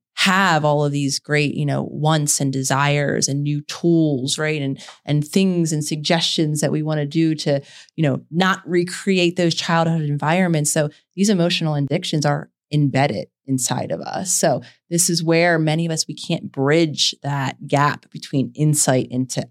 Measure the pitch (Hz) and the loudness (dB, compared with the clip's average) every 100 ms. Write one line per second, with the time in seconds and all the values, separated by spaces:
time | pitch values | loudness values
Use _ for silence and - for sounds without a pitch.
0 | _ - - 190 190 160 151 147 147 143 | _ -2 0 2 4 2 2 2 0 0
1 | 139 139 - 147 147 - 143 135 135 - | -2 -4 -2 0 0 0 -2 -2 -4 -2
2 | 151 160 147 - 139 135 131 135 143 147 | 2 2 0 0 -2 -2 -2 0 2 2
3 | 143 - - 139 143 147 147 - 175 165 | 0 0 -2 -2 -2 -4 -6 -2 2 4
4 | 156 135 139 - 151 156 139 135 - - | 4 0 -2 -2 -2 -2 -4 -6 -10 -12
5 | - 147 147 196 190 175 160 156 147 151 | -2 0 2 2 2 2 0 -2 -4 -4
6 | 147 165 - - 156 151 147 147 156 151 | 0 0 0 0 0 0 0 -2 -2 -2
7 | 143 160 160 156 165 139 - - - - | -2 0 0 0 0 -2 -4 -16 -14 -2
8 | 156 117 - 160 185 185 - 175 180 - | 0 0 -2 0 2 0 -2 -2 -2 -4
9 | - 190 175 175 170 160 - 165 165 165 | 0 2 2 2 0 0 0 0 2 0
10 | 147 143 151 175 180 160 147 165 147 - | -2 -2 0 2 2 2 0 0 -2 -6
11 | _ - 202 185 170 175 160 147 139 139 | _ -2 0 2 2 0 -2 -2 -2 -2
12 | - 156 147 147 - _ _ 147 143 131 | -2 0 0 -2 -6 _ _ 0 2 2
13 | 143 101 - _ - 131 - - - 82 | 0 -2 -8 _ -4 -2 -2 -4 -4 -6
14 | - - 185 - 175 120 - - _ 170 | -6 -6 -4 0 2 2 -4 -18 _ 0
15 | 170 170 160 165 175 165 156 156 170 160 | 0 0 2 2 4 2 2 0 0 -4
16 | - 147 - 165 139 139 135 165 165 135 | -6 -10 -6 -6 -6 -2 2 4 2 0
17 | - - 139 143 131 - 143 143 147 - | -4 -4 -6 -4 -4 -6 0 2 2 0
18 | - - - 143 120 120 151 151 - 127 | -10 -16 -4 -2 -2 0 2 2 2 0
19 | - 127 127 - - | 0 -4 -4 -6 -8